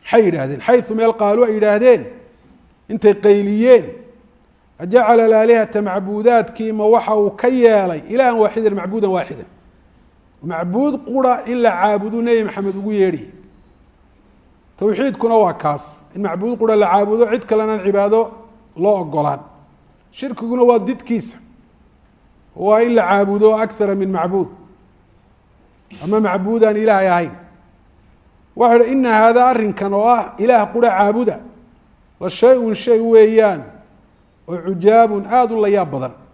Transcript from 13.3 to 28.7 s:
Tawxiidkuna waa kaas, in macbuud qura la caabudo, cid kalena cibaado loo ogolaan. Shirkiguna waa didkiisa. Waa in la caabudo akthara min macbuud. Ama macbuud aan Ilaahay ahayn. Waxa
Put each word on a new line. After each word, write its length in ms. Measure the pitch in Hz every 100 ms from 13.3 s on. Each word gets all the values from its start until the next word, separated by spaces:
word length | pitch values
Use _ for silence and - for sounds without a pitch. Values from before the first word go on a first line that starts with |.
| - - _ _ _ _ _ _ _ _ _ _ _ _ _
Tawxiidkuna 580 | 202 196 269 185 226 226
waa 180 | 196
kaas, 500 | 165 156 147 - - _ 185
in 60 |
macbuud 360 | 196 175 214 233
qura 160 | 220 214
la 120 | 202
caabudo, 380 | 190 202 220 233
cid 140 | 233 -
kalena 340 | 214 220 214
cibaado 480 | 190 202 202 220 220 - - _ _ -
loo 220 | 190 202
ogolaan. 380 | 165 151 147 139 - _ _ _ _ _ _
Shirkiguna 520 | - 262 240 226 247
waa 160 | 240 240
didkiisa. 580 | 196 254 - 226 - - _ _ _ _ _ _ _ _ _ _ _ -
Waa 260 | 185 214
in 100 | 240 233
la 60 |
caabudo 540 | 180 202 202 202 214 220
akthara 400 | 220 - 202 196
min 140 | 190
macbuud. 360 | 190 175 196 180 - - _ _ _ _ _ _ _ _ _ _ _ _ -
Ama 160 | 156 214
macbuud 440 | 214 190 190 233
aan 140 | 220 214
Ilaahay 300 | 220 196 190
ahayn. 240 | 175 165 - - _ _ _ _ _ _ _ _ _ _ -
Waxa 200 | 233